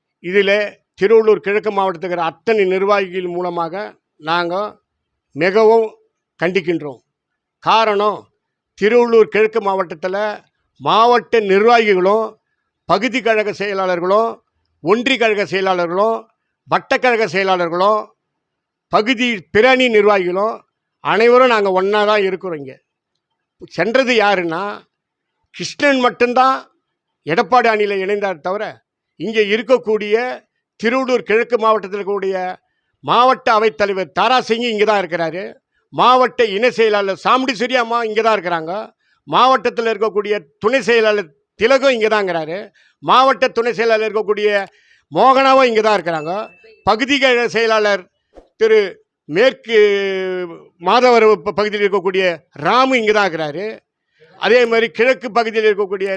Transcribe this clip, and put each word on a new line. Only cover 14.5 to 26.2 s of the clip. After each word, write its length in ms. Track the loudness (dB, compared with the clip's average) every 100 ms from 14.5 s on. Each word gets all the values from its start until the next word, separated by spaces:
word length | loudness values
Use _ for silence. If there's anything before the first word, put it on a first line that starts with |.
| _ _ _
ஒன்றிய 340 | -2 0 0 0
கழக 260 | 0 0 -2
செயலாளர்களும் 720 | -2 -2 -2 -2 0 0 -2 -8 _ _ _ -4
வட்டக்கழக 580 | -4 -2 0 0 0 0
செயலாளர்களும் 760 | -2 0 0 -2 0 0 0 -4 _ _ _ _ _ _ _ _
பகுதி 340 | 0 0 0 -2 -4 -2
பிரணி 340 | 2 4 4 4
நிர்வாகிகளும் 680 | 4 4 2 0 -2 -4 -6 _ _ _ _
அனைவரும் 480 | -2 2 4 4 4
நாங்க 160 | 2 0
ஒண்ணா 300 | 0 0 0 2
தான் 200 | 0 0
இருக்கிறோம். 340 | -4 -8 -10
இங்க 120 | -12 -20 _ _ _ _ _ _ _ _ -10
சென்றது 420 | -4 0 0 2 2
யாருன்னா, 460 | 2 0 -2 -6 -8 -12 _ _ _ _ _ _ _ -12
கிருஷ்ணன் 460 | -12 -2 0 2
மட்டும்தான் 540 | 0 0